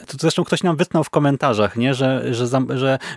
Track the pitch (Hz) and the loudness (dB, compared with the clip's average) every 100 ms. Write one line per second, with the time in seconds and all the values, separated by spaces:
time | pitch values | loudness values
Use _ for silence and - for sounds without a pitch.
0 | - 139 160 170 170 170 180 151 175 165 | -6 -2 0 0 0 0 0 0 0 0
1 | 151 156 147 139 147 107 101 117 123 131 | 2 2 2 2 2 2 0 0 -2 0
2 | 131 131 123 117 120 131 123 131 135 131 | 0 0 -2 -2 0 0 0 -2 0 -2
3 | - | -4